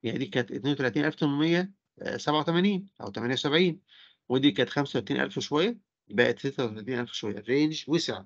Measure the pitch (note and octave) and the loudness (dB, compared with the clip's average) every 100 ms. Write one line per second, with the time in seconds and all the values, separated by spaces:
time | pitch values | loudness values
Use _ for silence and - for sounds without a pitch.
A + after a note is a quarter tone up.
0 | A#2 A2 C#3 B2+ B2 - C3+ C#3+ C3 A2+ | -4 -4 -2 -2 -2 -4 -2 0 0 2
1 | D3+ D#3 D3+ C#3+ D#3 E3+ F#3+ - _ - | 0 0 0 2 2 2 0 -8 _ -12
2 | C#3 A#2+ - D3+ E3+ E3+ F#3+ F#3+ G3 _ | -8 -6 0 0 2 4 4 2 -4 _
3 | A2+ G2 A#2 B2+ D3+ D3+ F3+ D#3+ _ - | -10 -4 -2 0 2 4 2 0 _ -20
4 | - _ _ B2+ C#3 - B2 - C#3 C3+ | -20 _ _ 4 4 4 0 0 -2 -2
5 | G2+ C3+ C3+ - - D3 F#3+ A#3+ _ _ | -2 -2 0 -2 -4 0 0 -2 _ _
6 | _ G#2 A#2+ A#2+ C#3 C3+ B2 G#2+ G#2 B2 | _ 2 2 2 -4 -2 -4 -4 -6 -4
7 | A#2+ - A2 G2+ G#2 C3+ D3+ D#3 - D#3+ | -4 -6 -6 -8 0 2 2 -2 -2 -2
8 | - G#2+ | -2 -6